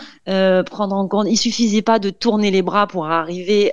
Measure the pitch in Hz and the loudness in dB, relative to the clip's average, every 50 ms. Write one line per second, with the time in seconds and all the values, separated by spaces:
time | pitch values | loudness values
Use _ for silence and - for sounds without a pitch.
0 | - - - - _ - 190 190 190 190 185 185 180 - - - 208 196 196 196 | -4 -14 -20 -14 _ -4 0 2 2 4 2 2 0 -2 -4 -6 -4 -2 -2 -2
1 | 196 180 - 202 214 175 226 214 - 233 220 - 233 220 202 220 214 226 226 220 | -2 0 0 0 0 0 0 0 0 -2 -2 0 0 2 2 2 2 2 2 2
2 | 190 196 185 - - 233 214 208 214 202 190 190 180 170 165 208 208 202 185 185 | 2 -2 -6 -2 -2 0 0 2 2 2 2 2 0 2 0 0 0 0 -2 -6
3 | 156 156 165 165 160 165 175 185 180 185 214 208 208 196 | -4 -2 -2 -2 -2 -4 -6 -8 -2 0 2 2 2 2